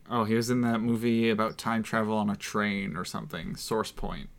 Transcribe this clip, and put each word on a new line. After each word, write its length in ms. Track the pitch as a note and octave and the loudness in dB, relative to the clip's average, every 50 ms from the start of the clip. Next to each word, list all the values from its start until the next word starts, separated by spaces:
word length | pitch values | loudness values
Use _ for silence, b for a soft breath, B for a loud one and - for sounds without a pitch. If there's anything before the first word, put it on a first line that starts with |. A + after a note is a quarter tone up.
| - - | -8 -2
Oh, 140 | A#2 A#2+ G#2+ | 0 0 2
he 100 | G#2+ A2+ | 4 2
was 160 | A#2 A2+ A#2+ | 2 4 2
in 120 | B2+ B2 | 2 2
that 180 | A#2+ A#2 A#2 A2 | 2 2 2 2
movie 500 | A2+ A#2 A#2 A2 A#2 A#2+ A#2 A2+ A2+ A2+ | 2 2 2 2 2 2 4 4 4 4
about 280 | A2 G#2+ A2 A2 - - | 4 2 2 0 -2 -4
time 240 | - A#2 A2+ A2+ | -2 -2 0 0
travel 340 | G#2+ - A#2 A2+ G#2+ G#2+ A2 | -2 0 0 0 2 2 2
on 140 | G#2+ G#2 G#2 | 2 2 0
a 60 | G2 | 0
train 600 | - - - - G#2+ G#2 G#2 G2+ G2 G2 - - | -2 -4 -4 -2 0 0 0 0 -2 -2 -4 -4
or 80 | F2+ F2+ | -6 -6
something. 520 | - - G#2 - - - E2 E2 G2 - | -6 -6 -8 -8 -8 -8 -8 -8 -8 -8
Source 360 | - - - A2+ A2 G2+ - | -8 -4 -2 0 0 -2 -2
Point 380 | - - - - F2 D#2 C#2+ - - | -6 -6 -6 -6 -6 -8 -10 -12 -16